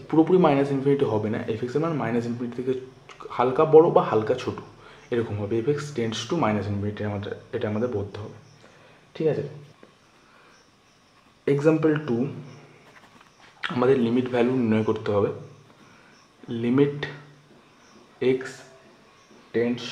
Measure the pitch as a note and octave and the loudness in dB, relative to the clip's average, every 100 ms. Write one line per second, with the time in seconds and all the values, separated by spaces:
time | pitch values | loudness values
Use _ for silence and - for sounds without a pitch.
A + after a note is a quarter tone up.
0 | - D3+ D#3 F#3 E3 C#3 C#3 C3+ C#3 C#3 | 0 4 6 6 6 4 2 0 2 2
1 | A2 G#2+ G#2+ A2+ - A2 A#2+ C#3+ E3 D3+ | 2 0 -2 -4 -4 -6 -4 -2 -2 -2
2 | A2+ A#2+ A#2 A#2+ A#2+ A#2 B2+ C3 - - | -2 -2 -4 -6 -8 -6 -4 -6 -8 -20
3 | - - - - B2+ - D#3 D#3 E3+ F3+ | -20 -20 -8 -2 0 2 8 8 8 6
4 | E3 A2 A2 B2 - G2 - - - - | 2 0 0 -2 -4 -8 -10 -20 -20 -20
5 | - A#2+ A2+ G#2 G2+ A2+ A#2 D3 - - | -6 -4 -2 -4 -4 -2 -2 -2 -4 -4
6 | A#2 A2+ - E3+ A#2 G#2+ G2 G2+ G2+ G#2 | -4 -4 -4 0 0 0 -2 -4 -4 -4
7 | G#2 G#2 G2 - - A#2+ A2 G#2 B2 G2+ | -6 -6 -8 -10 -10 -6 -4 -2 -2 -4
8 | G2 G#2 G#2+ G#2+ - - - - - - | -6 -10 -14 -16 -20 -20 -20 -20 -20 -20
9 | _ - D#3+ C#3 D3 - - - - _ | _ -4 -2 -2 -6 -12 -20 -20 -20 _
10 | _ _ _ - - _ _ _ _ _ | _ _ _ -20 -20 _ _ _ _ _
11 | _ _ _ _ - C#3+ D3+ D#3+ D#3 D3 | _ _ _ _ -2 2 2 2 2 0
12 | - A#2 C3 - - - - - - - | 0 -2 -2 -6 -16 -20 -20 -20 -20 -20
13 | - - - _ - - - B2 B2+ C3+ | -20 -20 -20 _ -20 -12 -6 0 2 4
14 | A#2 B2 B2 B2 A#2+ B2+ A2+ A2 A2 A2 | 2 0 0 0 2 2 2 2 2 -2
15 | - G#2 G#2 - - - - - - - | 0 0 0 -2 -14 -20 -20 -20 -20 -20
16 | - - _ _ - A#2+ A#2 C3 D3 C#3+ | -20 -20 _ _ -10 -4 0 2 2 0
17 | - - - - - - - _ - - | -10 -12 -20 -20 -20 -20 -20 _ -20 -20
18 | - - B2+ B2+ - - - - - - | -20 -2 0 0 -2 -14 -20 -20 -20 -20
19 | _ _ _ - - A2+ A#2+ A#2+ - | _ _ _ -20 -6 -2 -2 -2 -8